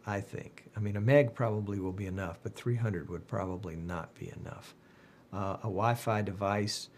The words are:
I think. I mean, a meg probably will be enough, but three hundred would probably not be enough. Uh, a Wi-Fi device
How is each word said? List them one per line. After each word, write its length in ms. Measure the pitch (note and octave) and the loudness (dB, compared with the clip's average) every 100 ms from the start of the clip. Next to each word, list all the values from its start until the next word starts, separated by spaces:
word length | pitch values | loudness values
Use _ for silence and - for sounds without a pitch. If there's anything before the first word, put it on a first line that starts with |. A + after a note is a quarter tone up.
| - | -4
I 160 | G2+ | -2
think. 440 | - - - - - - | -2 -8 -10 -14 -12 -4
I 20 | |
mean, 160 | G#2 G2+ | -2 2
a 60 | |
meg 320 | G#2+ C#3+ B2 | 8 8 8
probably 460 | - A#2 G#2+ G2+ G2 | 4 0 0 -2 -2
will 120 | F#2 | -2
be 140 | F#2 F#2+ | -2 -4
enough, 320 | F#2 F2+ E2 | -2 -4 -4
but 100 | A2 | -10
three 220 | - A#2+ A#2+ | -4 0 2
hundred 340 | A2+ F#2 C#2+ | 2 0 -4
would 180 | E2+ - | -8 -4
probably 480 | G#2+ F#2 F#2 F#2 E2 | -2 -2 -4 -6 -6
not 380 | E2+ F2 E2 | -4 -6 -6
be 180 | - - - | -10 -10 -10
enough. 360 | - - - - - - - - - | -10 -12 -14 -20 -20 -20 -20 -20 -10
Uh, 240 | F#2+ G2 F#2+ | -4 -2 -2
a 60 | |
Wi-Fi 580 | A2+ F#2+ A2+ A#2+ - G#2+ | -2 2 4 4 2 2
device 680 | G#2 G2 G2 G#2 G#2 - - | 2 0 2 2 2 -2 -8